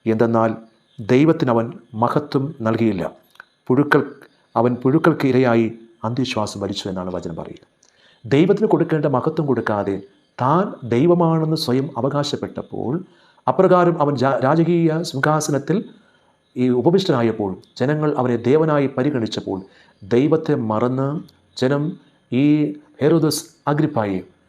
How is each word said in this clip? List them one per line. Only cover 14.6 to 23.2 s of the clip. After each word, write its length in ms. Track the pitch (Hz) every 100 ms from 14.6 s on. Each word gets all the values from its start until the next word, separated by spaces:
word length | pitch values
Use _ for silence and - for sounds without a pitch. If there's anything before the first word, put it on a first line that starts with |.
| 165 175 165 156
സിംഹാസനത്തിൽ 840 | 170 139 151 151 147 139 135 185 - - _ _ _ _ _ 127
ഈ 120 | 127
ഉപവിഷ്ടനായപ്പോൾ, 880 | 123 120 170 - 135 117 110 101 92 - -
ജനങ്ങൾ 360 | 127 151 151 139
അവനെ 200 | 123 117
ദേവനായി 500 | 120 151 160 147 135
പരിഗണിച്ചപ്പോൾ, 720 | 127 135 139 110 - 95 95 - _ _ _
ദൈവത്തെ 520 | 95 120 147 156 156
മറന്ന് 540 | 147 110 107 123 131 139 156 - _ _ -
ജനം 260 | 131 143 156 - _ _ -
ഈ 120 | 123 147 151 147 - - -
ഹെരോദസ് 440 | 143 165